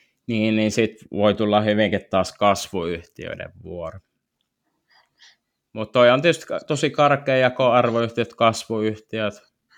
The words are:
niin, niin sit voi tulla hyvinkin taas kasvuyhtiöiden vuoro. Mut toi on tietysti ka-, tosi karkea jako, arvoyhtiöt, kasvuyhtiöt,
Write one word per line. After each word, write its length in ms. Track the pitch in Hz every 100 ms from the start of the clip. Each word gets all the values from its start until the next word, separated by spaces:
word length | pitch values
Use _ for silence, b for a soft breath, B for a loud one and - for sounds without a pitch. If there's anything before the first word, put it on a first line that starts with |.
| b b -
niin, 300 | 110 110 110
niin 160 | 107
sit 260 | 117 107 - -
voi 220 | 101 104
tulla 260 | 101 104 104
hyvinkin 440 | 107 107 104 101 -
taas 220 | 95 90
kasvuyhtiöiden 1200 | - 104 98 - 92 85 85 - - 85 - 90 90
vuoro. 360 | 82 87 82 95 _ _ _ _ _ _ _ _ _ b b b b b _ _ _
Mut 200 | 110 107
toi 180 | 127 123
on 120 | 131
tietysti 240 | 165 - -
ka-, 140 | -
tosi 300 | - 143 151
karkea 460 | 147 143 143 139 131
jako, 340 | 127 127 127
arvoyhtiöt, 640 | 123 120 117 117 123 113
kasvuyhtiöt, 1080 | - 113 113 - 110 110 107 _ 110 107 - _ _ _